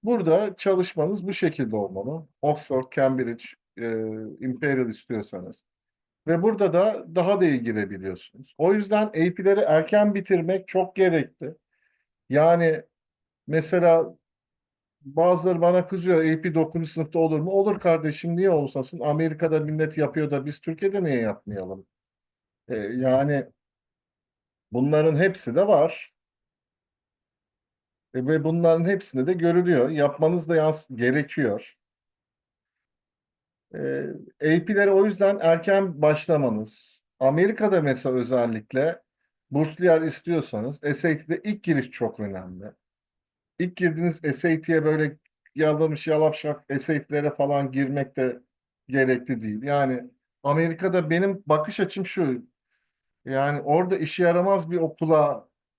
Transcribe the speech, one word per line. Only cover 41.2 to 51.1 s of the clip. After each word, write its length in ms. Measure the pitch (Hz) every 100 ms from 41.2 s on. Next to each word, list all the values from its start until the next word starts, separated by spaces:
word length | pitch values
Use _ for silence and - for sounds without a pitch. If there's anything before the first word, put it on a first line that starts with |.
| 156 170
ilk 200 | 208 208
giriş 280 | - 151 127
çok 280 | - 117 -
önemli. 460 | 104 95 92 90 104 - _ _ _ _ _ _ _ _
İlk 160 | 180 180
girdiğiniz 400 | 180 156 175 160 156 143
S 180 | 175
A 80 | 160
T'ye 240 | 156 165 156
böyle 320 | 156 151 151 _ _ _ -
yalamış 520 | 151 151 160 151 -
yalapşak 580 | 156 156 151 151 143 _ 139
S 160 | 139 151
A 40 |
T'lere 300 | 147 147 147
falan 400 | 143 143 143 139
girmek 440 | 131 135 143 135 -
de 260 | 131 120 _ _ _ _ _
gerekli 540 | 131 131 127 123 123
değil. 220 | 107 107
Yani 460 | 135 143 139 127 123 _ _ _
Amerika'da 640 | 139 151 165 165 190 180
benim 340 | 156